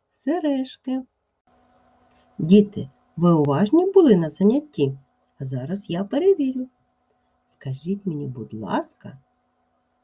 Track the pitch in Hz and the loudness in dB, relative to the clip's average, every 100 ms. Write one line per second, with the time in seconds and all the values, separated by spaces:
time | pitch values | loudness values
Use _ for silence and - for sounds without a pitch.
0 | _ - - 339 302 269 262 - - 262 | _ -8 -4 -2 -2 -4 -6 -10 -8 -8
1 | 254 _ _ _ _ _ _ _ _ _ | -8 _ _ _ _ _ _ _ _ _
2 | _ _ _ - 160 202 208 - 131 _ | _ _ _ -8 4 4 4 -4 -12 _
3 | _ - 175 165 143 151 208 320 381 392 | _ 0 2 4 2 2 2 2 4 6
4 | 320 190 160 - 196 269 294 - 139 135 | 6 4 2 0 2 2 -2 -2 -2 -4
5 | _ _ _ _ 131 139 139 196 - 170 | _ _ _ _ -10 -8 -8 -8 -6 -6
6 | 202 269 370 381 269 254 254 _ _ _ | -4 0 0 0 -2 -4 -10 _ _ _
7 | _ _ _ _ _ - 135 131 160 202 | _ _ _ _ _ -14 -12 -10 -8 -6
8 | 196 147 143 123 107 107 190 254 320 - | -6 -6 -8 -10 -12 -12 -6 -4 -4 -8
9 | - 131 _ _ _ _ _ _ _ _ | -14 -20 _ _ _ _ _ _ _ _